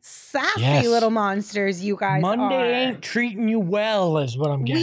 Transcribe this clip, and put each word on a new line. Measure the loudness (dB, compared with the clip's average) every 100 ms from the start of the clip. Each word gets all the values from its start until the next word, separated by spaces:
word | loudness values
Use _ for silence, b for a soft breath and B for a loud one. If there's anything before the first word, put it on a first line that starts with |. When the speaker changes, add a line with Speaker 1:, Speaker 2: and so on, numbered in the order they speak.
Speaker 1:
sassy | -14 -14 -6 -2 -2 0
Speaker 2:
Yes. | 2 4 4
Speaker 1:
little | 4 4
monsters | 2 0 -2 -4 -2 -2 -2
you | -4 -2
guys | 0 2
Speaker 2:
Monday | 2 2 0 0
Speaker 1:
are. | 0 0 -2
Speaker 2:
ain't | -4
treating | -4 -2 -2 -2 0
you | 0
well | 0 0 0 2 2 2
is | 0 -2
what | -2
I'm | 0
Speaker 1:
We | 0 0